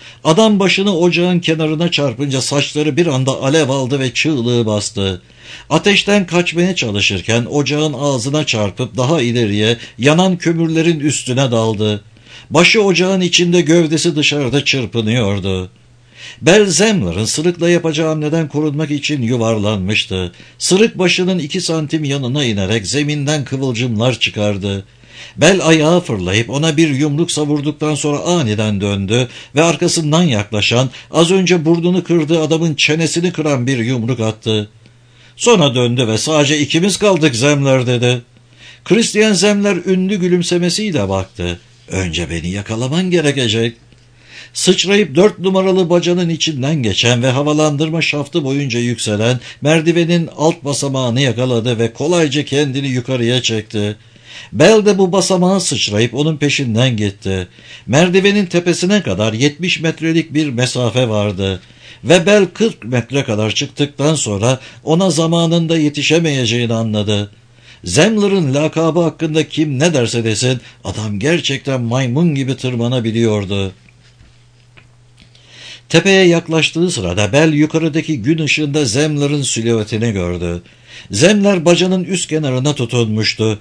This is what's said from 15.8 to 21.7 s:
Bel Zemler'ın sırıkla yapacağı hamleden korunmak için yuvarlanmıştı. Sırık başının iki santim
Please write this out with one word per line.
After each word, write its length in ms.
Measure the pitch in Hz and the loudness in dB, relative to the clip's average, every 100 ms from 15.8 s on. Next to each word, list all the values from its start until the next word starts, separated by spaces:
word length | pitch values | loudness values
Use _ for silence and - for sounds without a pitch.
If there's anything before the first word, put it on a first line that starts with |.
| _ _ _ - - - | _ _ _ -20 -20 -2
Bel 240 | 127 202 202 | 4 6 4
Zemler'ın 580 | 160 220 202 92 85 | 2 2 2 0 -2
sırıkla 460 | 110 - 165 175 170 | -2 -2 -2 0 2
yapacağı 380 | 170 165 156 160 | 2 0 -2 -2
hamleden 400 | 156 151 165 151 | -2 -2 -2 -2
korunmak 420 | 143 156 143 156 | -2 -2 -2 -4
için 320 | 147 - 147 | -4 -4 -2
yuvarlanmıştı. 1080 | 113 123 110 110 101 107 92 107 - 95 90 - - - | 0 0 0 0 0 -2 -2 -4 -4 -4 -6 -10 -20 -8
Sırık 400 | - 185 226 - | 0 2 2 2
başının 400 | 180 175 180 185 | 0 0 0 -2
iki 220 | 147 185 | -4 -6
santim 440 | 170 | -2